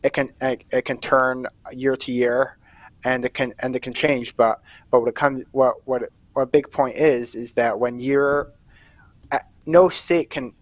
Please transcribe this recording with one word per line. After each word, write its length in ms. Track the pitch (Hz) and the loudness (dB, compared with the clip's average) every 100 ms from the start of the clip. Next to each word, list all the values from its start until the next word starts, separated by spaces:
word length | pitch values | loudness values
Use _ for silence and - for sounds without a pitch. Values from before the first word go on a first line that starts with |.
it 100 | 139 | -2
can, 180 | 147 131 - | -2 -6 -4
it, 240 | 131 120 _ | -4 -4 _
it 140 | 127 - | -4 -4
can 120 | 127 | -8
turn 480 | - 135 131 127 127 _ - | 0 2 2 -2 -8 _ -18
year 240 | 123 135 131 | -4 -2 -2
to 140 | 131 | -4
year, 440 | 123 120 123 135 - _ - - _ | 0 0 0 -2 -6 _ -20 -20 _
and 220 | 123 127 123 | -2 -2 -2
it 80 | |
can, 200 | - 127 - | -4 -6 -4
and 160 | 131 127 | -6 -6
it 60 | |
can 120 | - | -6
change. 440 | 117 151 135 120 - | -2 0 0 -4 0
But, 240 | 113 - - - _ | 2 2 -8 -20 _
but 120 | 123 | 2
what 80 | 117 | 2
it 60 | - | 0
comes, 280 | 143 135 - | 0 0 -6
what, 340 | 131 127 - - | 0 2 0 -6
what, 180 | 123 113 _ _ | -4 -6 _ _
what 120 | - | -4
a 20 | 131 | 2
big 260 | 151 143 | 0 0
point 240 | - 131 110 | -2 -2 2
is, 400 | 156 123 120 110 | 2 2 -2 -8
is 160 | 120 | -4
that 240 | - 117 104 | 0 0 0
when 220 | 120 123 | -2 -2
you're, 540 | 131 139 139 143 139 _ _ - _ _ - _ - | 0 2 2 0 -2 _ _ -20 _ _ -20 _ -6
uh, 60 | - - _ - | -6 -6 _ 4
no 240 | 165 185 | 6 6
state 400 | - - 175 - | 2 0 0 0
can 240 | 147 123 _ | -8 -10 _